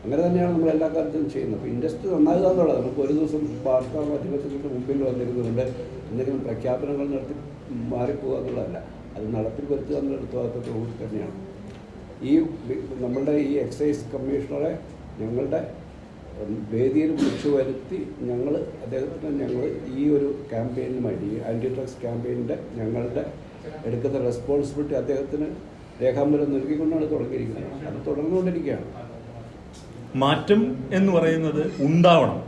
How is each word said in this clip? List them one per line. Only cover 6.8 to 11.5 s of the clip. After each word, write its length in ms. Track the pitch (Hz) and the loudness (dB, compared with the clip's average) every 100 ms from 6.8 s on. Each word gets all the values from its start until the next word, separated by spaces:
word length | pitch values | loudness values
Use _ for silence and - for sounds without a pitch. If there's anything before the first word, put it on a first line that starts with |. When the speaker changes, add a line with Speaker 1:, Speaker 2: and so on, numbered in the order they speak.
| 143 143 139 | -2 -2 -2
Speaker 1:
നടത്തി 280 | 135 123 147 - - - | -2 -4 -10 -10 -14 -8
മാറിപ്പോകുക 640 | 123 117 123 123 143 135 131 | -6 -4 -2 0 -2 -2 -2
എന്നുള്ളതല്ല, 400 | 127 120 92 90 - - - 104 | -2 -4 -4 -6 -10 -14 -14 -8
അത് 200 | 107 113 | -4 -2
നടപ്പിൽ 300 | 110 - 143 | -2 -4 -2
വരുത്തുക 220 | 139 - 147 | -2 0 -2
എന്നുള്ള 260 | 139 135 | -2 -2
ഉത്തരവാദിത്തത്തോടു 560 | 120 123 117 120 113 113 | -4 -4 -2 -4 -4 -4
കൂടി 260 | 113 - | -4 -6
തന്നെയാണ്. 340 | 110 107 90 - - | -6 -4 -6 -8 -12